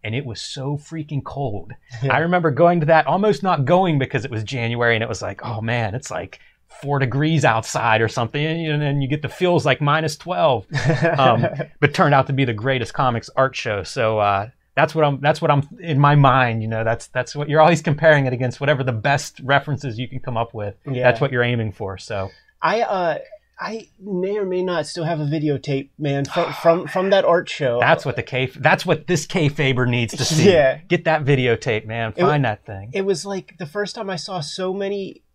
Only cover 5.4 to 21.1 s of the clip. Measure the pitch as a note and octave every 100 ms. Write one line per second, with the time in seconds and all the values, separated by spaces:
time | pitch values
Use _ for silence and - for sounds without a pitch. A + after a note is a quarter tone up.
5.4 | A#2 A2 A2+ A#2+ A2 G#2 - - F#2+ -
6.4 | - _ _ - C#3 C#3 C3 B2+ D#3 D#3+
7.4 | C3+ A2 - - A2+ A2 A2+ - A2+ C#3+
8.4 | D#3 E3 D#3+ D3 D3 C#3 C3+ D3+ D3+ -
9.4 | F3+ F3 D3+ C3 D3 D#3 D#3+ D3+ - F3+
10.4 | E3 B2 - C#3 C3+ D3 E3 D3+ C3 A2+
11.4 | D#3+ C#3 B2 - C#3+ D3 E3 C#3 C3+ C3+
12.4 | C3 G#2+ B2 C3 A2+ - C3 A#2 - -
13.4 | C3+ - B2 G#2 F2 - A2 A2 G2+ G2
14.4 | G#2+ _ _ - D3+ D#3 D3 C#3 C#3 D#3
15.4 | E3 C#3+ C#3 - E3+ C#3 C#3+ D3 C#3 C3
16.4 | B2 A2+ A2 A2+ A2 A#2 - C3 B2+ D3
17.4 | C#3+ D3 D#3 E3+ E3 D3 D#3+ D3 C3+ B2
18.4 | B2+ - C#3 D3+ C3 A2+ C#3+ C#3+ - -
19.4 | C3+ C#3 C#3 C#3 C#3+ A2 B2+ C3 - A2+
20.4 | A#2 A2+ G#2 G2 - B2+ B2